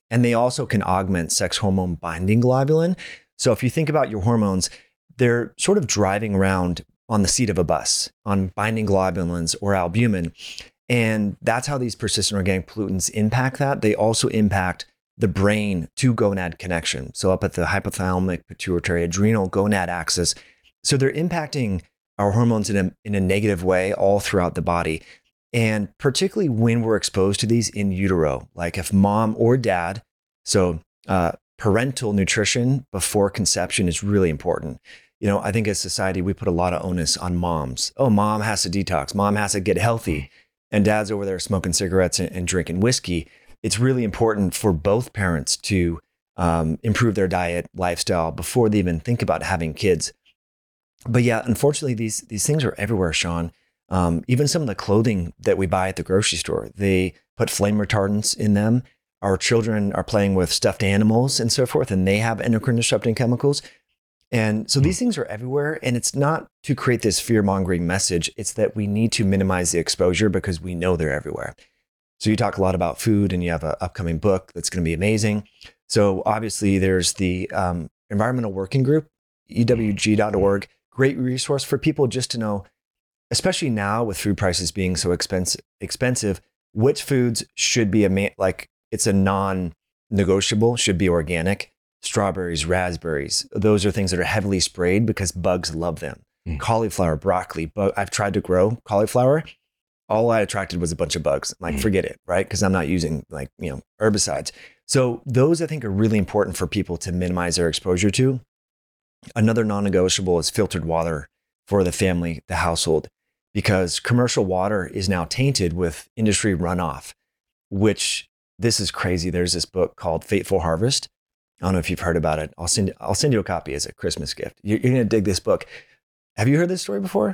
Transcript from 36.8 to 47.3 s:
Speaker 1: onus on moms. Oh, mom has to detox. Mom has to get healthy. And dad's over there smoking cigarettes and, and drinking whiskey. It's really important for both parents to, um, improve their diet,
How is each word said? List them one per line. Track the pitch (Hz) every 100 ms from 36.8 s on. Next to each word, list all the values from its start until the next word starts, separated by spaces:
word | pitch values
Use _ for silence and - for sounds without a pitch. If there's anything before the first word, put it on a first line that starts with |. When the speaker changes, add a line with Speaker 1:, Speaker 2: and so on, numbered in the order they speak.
Speaker 1:
onus | 92 90 80 -
on | 90 87
moms. | 87 82 71 62 - -
Oh, | 131
mom | 104 104 107
has | 107 104
to | 95
detox. | 98 95 85 69 101
Mom | 101 104
has | 101
to | 101
get | 95 87
healthy. | 110 113 - 76 67 _ _ _ _
And | 107
dad's | 104 107 104
over | 104 101
there | 92
smoking | - 98 92
cigarettes | 87 95 95 90 -
and, | 90
and | 92 87
drinking | 92 80 87
whiskey. | 110 127 - 87 - _ _ -
It's | 110 98
really | 127 131
important | 113 87 113 104 95
for | - 107
both | 82 98 107 123
parents | - 95 82 67 -
to, | - 98 87 82 - _ _ -
um, | 87 82 80 80
improve | 117 101 117 101
their |
diet, | 95